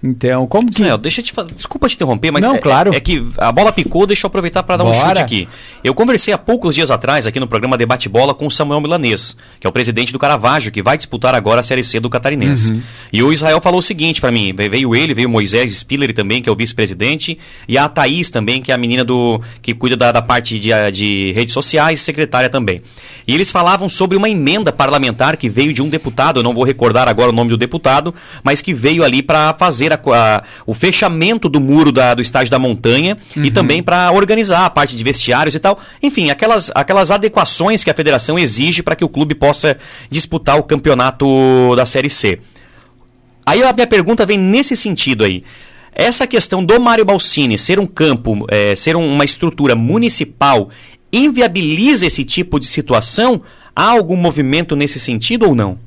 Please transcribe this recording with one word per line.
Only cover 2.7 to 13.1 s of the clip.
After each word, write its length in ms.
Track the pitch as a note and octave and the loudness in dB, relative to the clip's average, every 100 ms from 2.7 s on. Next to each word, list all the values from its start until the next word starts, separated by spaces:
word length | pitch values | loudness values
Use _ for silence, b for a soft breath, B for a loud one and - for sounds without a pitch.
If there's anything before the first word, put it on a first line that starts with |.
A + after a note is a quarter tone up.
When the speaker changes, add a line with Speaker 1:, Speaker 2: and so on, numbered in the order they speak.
| C3+ F#3 | 2 2
Speaker 2:
é, 40 | C#3+ | 0
é 40 | |
que 240 | - E3+ A#2 - | -2 -4 -4 -2
a 120 | A2+ | 0
bola 220 | B2+ G#3+ | 2 0
picou, 340 | G#3+ E3 E3 G3 | 0 -2 0 0
deixa 200 | G3+ G3 | 0 -2
eu 20 | |
aproveitar 340 | G3 F3 F#3 | -4 -4 -4
pra 140 | F3+ F3+ | -4 -2
dar 80 | |
um 80 | A#2 | 2
Speaker 1:
Bora. 160 | A2+ D3+ | 2 2
Speaker 2:
chute 120 | F#3+ | 0
aqui. 260 | C3+ A2+ F2 B B B | 0 -4 -6 B B B
Eu 120 | B2+ | -4
conversei 400 | C3+ A#3+ A#3+ - | 0 2 2 0
há 40 | G3+ | -2
poucos 360 | - A#3 F3+ | -2 -2 0
dias 160 | D3+ D#3 | -2 0
atrás, 360 | A#2 B2+ D3 A2 | 0 0 -2 -2
aqui 140 | A#2 | -4
no 60 | B2+ | -4
programa 320 | A2+ B2 B2+ | -2 -2 -2
Debate 300 | A#2 B2+ - | 0 -2 0
Bola, 260 | G#2+ C#3 | 2 2
com 120 | C3+ D3 | 0 -2
o 40 | |
Samuel 300 | - D3 D3 | -2 -2 -2
Milanês, 560 | D3 F3 C3 G2+ - - b b | -2 -2 0 -2 -4 -8 b b
que 80 | F#2 | -4
é 40 | |
o 20 | |
presidente 400 | G#2+ A#2 A2+ B2 | -2 -2 -2 -2
do 60 | B2+ | -2
Caravaggio, 520 | C#3+ C#3+ A2+ C#3 A2 | -2 0 2 0 -2
que 120 | G#2+ | -4
vai 140 | G2+ C#3+ | -2 -2
disputar 380 | - A#2+ B2+ | -2 -2 0
agora 260 | B2+ G2+ A#2 | 0 2 0
a 20 | |
Série 200 | B2 C3 | 0 -2
C 160 | A#2 A2+ | -2 -2
do 120 | A#2 | -2
Catarinense. 640 | B2 A#2+ C#3+ B2+ C3+ A2 | -2 -2 -2 0 0 0
Speaker 1:
Uhum. 100 | A2 A#2+ B B | -2 -6 B B